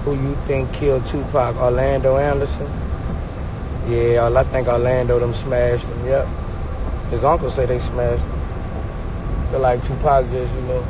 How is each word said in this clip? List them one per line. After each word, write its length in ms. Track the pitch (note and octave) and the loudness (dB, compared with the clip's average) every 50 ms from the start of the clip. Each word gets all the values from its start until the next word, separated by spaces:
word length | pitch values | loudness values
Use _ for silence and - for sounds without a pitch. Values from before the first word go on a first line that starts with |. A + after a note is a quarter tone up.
| - | -2
Who 120 | C#3+ C#3+ | -2 -2
you 200 | C3+ C3+ C#3 C#3+ C3+ - | 0 -2 -2 -2 -4 -2
think 280 | C#3+ C#3 C3+ C3 B2+ - | -2 0 0 0 -2 -4
killed 320 | - D3 C#3+ C3+ C3 B2 - | 0 2 2 2 2 0 -2
Tupac? 480 | - D3 C3 A#2+ - C#3+ B2 A#2+ A#2+ | -4 -4 -4 0 0 2 2 2 0
Orlando 640 | A#2+ B2+ B2 B2 B2 C3 C3+ C#3 C3+ B2+ C3 C3 C3+ | 2 2 2 2 4 2 2 2 2 2 4 4 4
Anderson? 500 | C#3+ D3 C#3+ C#3 C#3+ C#3 - - C3 A#2+ - - - - - - - - - - - - - - - - - - - - - - - A#2 | 2 2 2 0 0 -2 -2 -4 -4 -6 -6 -6 -4 -4 -4 -4 -4 -4 -4 -4 -6 -6 -6 -8 -8 -8 -6 -8 -8 -6 -6 -4 -2 0
Yeah, 400 | A#2 A#2 A#2 A#2 A#2 A#2+ A#2 A#2 | 0 2 4 4 4 6 4 6
I 160 | A#2+ B2+ C3+ | 4 4 4
think 240 | C#3 - C3 B2 B2 | 4 2 0 2 2
Orlando 500 | A#2+ A#2+ A#2+ B2 B2+ B2+ B2 A#2+ B2 A#2+ | 2 2 4 2 2 2 4 4 4 2
them 140 | A#2+ A#2+ A#2 | 2 2 -2
smashed 520 | - - C3+ B2+ B2 B2 A#2+ A#2+ A#2+ - | -2 -2 0 2 2 2 2 2 0 -2
him, 200 | - B2 A#2+ A#2+ | -4 -6 -4 -2
yep. 220 | B2+ C3+ C#3 C3 - - - - - - - - - - - - - - - - - | 0 0 0 0 -2 -4 -6 -6 -6 -4 -4 -4 -4 -4 -4 -4 -4 -4 -4 -4 -4
His 140 | B2 A#2 A2+ | -2 0 2
uncle 260 | C#3 D#3+ E3 D3+ B2+ | 4 2 2 2 -2
say 160 | A#2 - B2+ | -2 0 0
they 140 | A#2+ B2+ B2 | 0 0 0
smashed 460 | - - - B2+ B2 A#2+ A#2+ A#2+ - | -2 -2 -2 0 0 0 2 0 0
him. 160 | - - - - - - - - - - - - - - - - - - - - - - - - - | -2 -2 -4 -4 -4 -6 -6 -6 -6 -6 -6 -6 -6 -6 -6 -6 -6 -6 -6 -6 -4 -4 -2 -2 -2
Feel 100 | - C3+ | -2 2
like 200 | C3 B2+ B2 B2 A#2+ | 2 2 2 2 0
Tupac 440 | - C3+ B2 - D3+ C#3 C3+ B2+ A#2 | -2 -2 0 2 4 4 4 4 2
just, 220 | C3 B2+ B2+ A#2+ B2 | -2 -2 -2 -2 -2
you 60 | B2+ | -4
know 220 | B2 B2+ B2+ B2+ B2 | -4 -2 -2 -2 -2